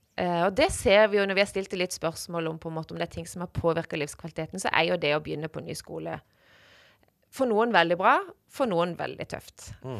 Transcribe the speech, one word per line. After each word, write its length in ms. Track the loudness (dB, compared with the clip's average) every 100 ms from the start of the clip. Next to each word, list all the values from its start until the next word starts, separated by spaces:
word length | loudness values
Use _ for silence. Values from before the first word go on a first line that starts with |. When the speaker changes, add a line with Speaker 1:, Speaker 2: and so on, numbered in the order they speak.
| _ -6
Speaker 1:
eh, 240 | -2 0 0
og 80 |
det 160 | 2 2
ser 360 | 2 4 6 6
vi 80 | 4
jo 60 | 2
når 80 |
vi 60 | 2
har 60 | 2
stilt 240 | 0 -6
de 60 | -4
litt 160 | -4
spørsmål 560 | -2 -6 -6 -6 -4 -4
om, 80 | -6
på 100 | -8
en 60 | -8
måte, 160 | -8
om 60 | -6
det 100 | -8
er 60 |
ting 120 | -8 -12
som 140 | -10
har 80 | -8
påvirket 500 | -2 0 0 -2 -6
livskvaliteten, 640 | -6 -8 -12 -10 -8 -4
så 80 | 0
er 180 | 2 2
jo 60 | 2
det 180 | 2 0
å 40 |
begynne 260 | -2 -6 -6
på 160 | -8
ny 80 | -10
skole 460 | -12 -10 -10 -8 -10 -12 _ _ _ -20 -20 _ _ _ _ _
for 160 | -2 0
noen 220 | 2 4
veldig 220 | 4 4 4
bra, 140 | 4 4 0 -12 _
for 140 | -4 0
noen 220 | 2 0
veldig 300 | -2 -8 -8 -10
tøft. 460 | -10 -12 -18 -18 -14
Speaker 2:
Mm. 140 | -10 -6